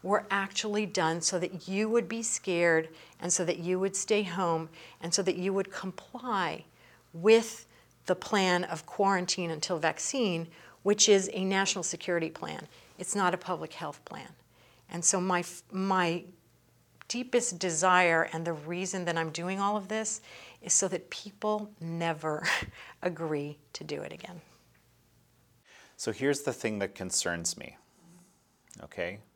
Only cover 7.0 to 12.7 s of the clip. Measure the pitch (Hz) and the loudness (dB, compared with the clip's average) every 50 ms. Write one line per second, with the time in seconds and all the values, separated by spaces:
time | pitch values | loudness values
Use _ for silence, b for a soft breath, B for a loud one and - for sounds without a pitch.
7 | b b - 165 170 214 226 233 226 - - - - b b b b b b _ | b b -12 2 6 8 8 8 6 0 -10 -14 -18 b b b b b b _
8 | _ - 185 185 - - 220 202 190 185 180 175 180 - 165 160 - - - - | _ -2 -2 -2 0 0 2 4 6 6 4 4 2 -2 -6 -8 -10 -10 -2 2
9 | 202 196 196 180 180 180 - - 180 170 160 151 - - 185 160 156 160 156 - | 4 4 4 2 2 -2 -2 -2 -2 -4 -4 -4 -2 -2 -2 2 2 0 0 0
10 | - - - 269 240 196 175 165 165 170 B B B B B B B 196 208 208 | -6 -4 0 0 0 2 0 -2 -4 -6 B B B B B B B 2 4 6
11 | - 220 208 196 185 - - - 190 190 190 190 196 190 - 196 165 - - 165 | 8 8 8 6 6 0 -4 -2 0 2 2 2 2 0 0 -2 -4 -6 -6 -6
12 | - - 175 170 160 160 160 - - 156 156 156 156 B | -2 0 0 0 0 -2 -6 -8 -10 -8 -8 -10 -12 B